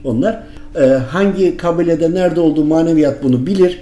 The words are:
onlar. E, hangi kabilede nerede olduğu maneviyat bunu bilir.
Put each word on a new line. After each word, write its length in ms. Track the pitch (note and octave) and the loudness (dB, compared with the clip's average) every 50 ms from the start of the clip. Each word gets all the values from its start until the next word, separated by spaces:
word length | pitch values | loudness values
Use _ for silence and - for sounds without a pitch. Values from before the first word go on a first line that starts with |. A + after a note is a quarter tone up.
| - | -8
onlar. 380 | C3+ A2 A#2+ - - - - - - - - - - - - | -6 -2 -2 -2 -2 -4 -6 -10 -16 -18 -18 -16 -10 -2 2
E, 40 | C#4 | 2
hangi 680 | C3 C3+ B2+ A#2+ A#2 D3 F#3 G3+ G3 F3 F#3 F#3+ E3+ - | 2 2 2 0 -2 -2 0 0 0 0 2 0 0 0
kabilede 580 | - E3+ E3+ E3 E3+ F3 E3+ E3 D3+ E3+ E3 E3+ | 0 -2 -2 0 0 0 0 0 0 0 0 0
nerede 260 | F#3 F3+ F3 D#3+ F3 | 0 0 0 0 2
olduğu 240 | E3+ D#3+ D3 D#3 D3 | 0 2 2 2 0
maneviyat 580 | D3+ D#3+ E3 E3 E3 E3 D#3 D3+ C#3 B2+ - | 2 2 2 2 2 2 2 2 2 0 -2
bunu 240 | C#3+ C3 B2+ B2 B2+ | 0 0 0 0 0
bilir. 320 | F3 G3+ F#3+ F#3 F3+ F3+ - | 0 0 2 2 2 0 -2